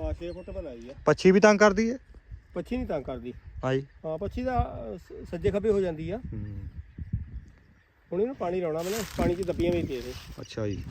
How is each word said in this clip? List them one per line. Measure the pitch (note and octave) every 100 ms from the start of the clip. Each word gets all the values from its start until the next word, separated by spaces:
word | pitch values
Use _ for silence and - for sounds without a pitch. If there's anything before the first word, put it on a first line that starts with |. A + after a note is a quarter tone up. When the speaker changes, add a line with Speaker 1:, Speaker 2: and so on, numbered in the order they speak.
Speaker 1:
ਹਾਂ, | D#3+
ਛੇ | - E3+
ਫੁੱਟ | F3 -
ਪਾ | F#3+
ਲਾਈ | E3+ - B2
ਆ। | -
Speaker 2:
ਪੱਛੀ | - D3+ F#3
ਵੀ | F#3+
ਤੰਗ | G#3+ G3+
ਕਰਦੀ | G#3+ G3 A3+
ਹੈ? | C4 - - - - -
Speaker 1:
ਪੱਛੀ | F3+ E3 B3+
ਨਹੀਂ | A3
ਤੰਗ | D#3
ਕਰਦੀ। | C3+ B2+ B2 - - -
Speaker 2:
ਹਾਂ | C3
ਜੀ। | C3 C#3 -
Speaker 1:
ਹਾਂ, | D#3+ D#3+
ਪੱਛੀ | G3+ A#3+
ਦਾ, | B3+ A#3+
ਅ, | A#3+ - A3+ F#3
ਸ-, | - - -
ਸੱਜੇ | F3 G3
ਖੱਬੇ | G3 G#3+
ਹੋ | G3+
ਜਾਂਦੀ | F3+ D#3 E3
ਆ। | A3+
Speaker 2:
ਹੂੰ। | - - G#2 - - - - - - - - - - - - - _ _ -
Speaker 1:
ਹੁਣ | F3
ਇਹਨੂੰ | A#3+ C4+
ਪਾਣੀ | F3+ F#3
ਲਾਉਣਾ | E3+ D#3
ਮੈਨੇ, | F3+ A3+ F#3+ -
ਪਾਣੀ | F3
'ਚ | F3
ਦੱਬੀਆਂ | F3 E3 F3
ਵਿੱਚ | F3 D3+
ਇਹਦੇ। | B2+ A#2+ - - -
Speaker 2:
ਅੱਛਾ | A#2+ A#2 G#2+
ਜੀ। | F#2 -